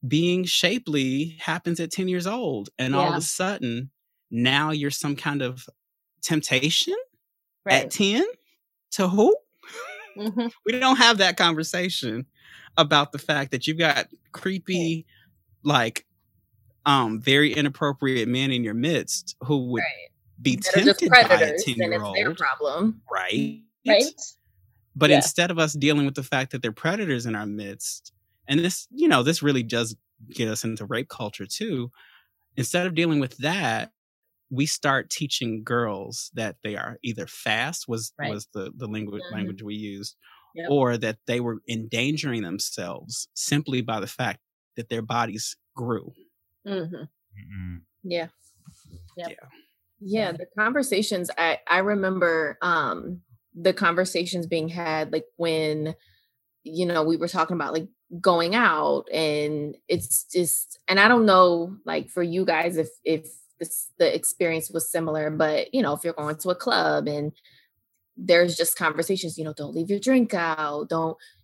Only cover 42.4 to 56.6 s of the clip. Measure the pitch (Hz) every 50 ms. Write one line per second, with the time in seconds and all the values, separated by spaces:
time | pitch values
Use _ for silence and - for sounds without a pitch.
42.4 | 98 85 92 101 - - - 104 90 87 71 - - 113 117 - - - _ -
43.4 | - - 143 147 147 139 131 127 113 117 113 107 95 - - - 127 107 - -
44.4 | _ _ _ _ _ _ _ 120 113 - 120 113 113 110 120 120 117 113 104 110
45.4 | - - - - _ _ _ - 120 120 113 95 - - - _ _ _ _ _
46.4 | _ _ _ _ - 202 196 190 160 170 180 - 160 - _ _ _ _ 98 98
47.4 | - - 101 95 92 90 87 85 85 _ _ _ - 185 175 170 160 165 - _
48.4 | _ _ _ _ _ - - _ _ - - - - - _ 175 170 170 - -
49.4 | - 131 - - _ _ _ _ _ _ _ _ 202 190 208 220 208 180 170 -
50.4 | 185 - _ 214 214 233 262 294 254 - 196 190 214 - 208 180 175 - - -
51.4 | 165 165 - - - - 170 185 190 208 208 202 190 190 190 185 175 170 165 160
52.4 | 156 143 - - - 175 170 160 139 117 82 87 - - 180 175 - _ _ _
53.4 | _ _ - 170 170 190 180 - 196 170 170 180 185 185 - 170 180 175 185 175
54.4 | 165 165 170 160 156 170 170 175 170 160 156 156 156 156 - 160 156 - _ -
55.4 | 170 165 160 156 156 151 151 156 151 156 165 - _ _ _ _ _ _ _ _
56.4 | _ _ _ _